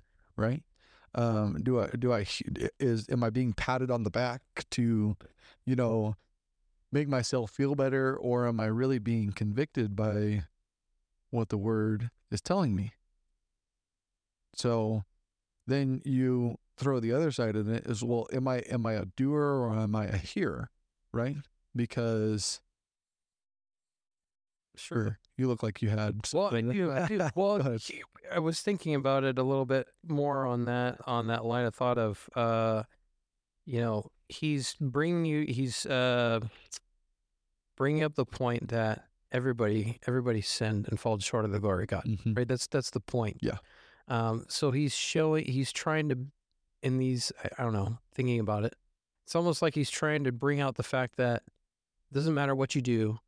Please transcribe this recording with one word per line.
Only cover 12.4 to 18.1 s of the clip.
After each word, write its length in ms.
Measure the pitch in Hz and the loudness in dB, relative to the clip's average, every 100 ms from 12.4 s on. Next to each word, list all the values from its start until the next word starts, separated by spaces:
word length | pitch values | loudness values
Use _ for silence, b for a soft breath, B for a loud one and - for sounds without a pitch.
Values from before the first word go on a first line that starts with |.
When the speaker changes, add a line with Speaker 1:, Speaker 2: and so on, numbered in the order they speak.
Speaker 1:
telling 340 | - 185 156 | 0 2 2
me? 180 | 95 107 - _ _ _ _ _ _ _ _ _ _ _ _ _ _ _ | 2 -2 -8 _ _ _ _ _ _ _ _ _ _ _ _ _ _ _
So 500 | - 120 117 110 110 - _ _ _ _ _ - | -4 0 2 2 0 -4 _ _ _ _ _ -2
then 340 | 135 135 131 | 0 0 0
you 520 | 143 131 131 123 120 - _ - | 0 2 2 2 0 -4 _ -4
throw 220 | 139 131 | 0 0
the 120 | 113 | 2
other 180 | 127 160 | 2 2
side 260 | 131 113 107 | 0 0 0
in 120 | 107 | 0
it 180 | 113 - | -2 -2
as, 160 | 107 | -4
"Well, 240 | 120 | -2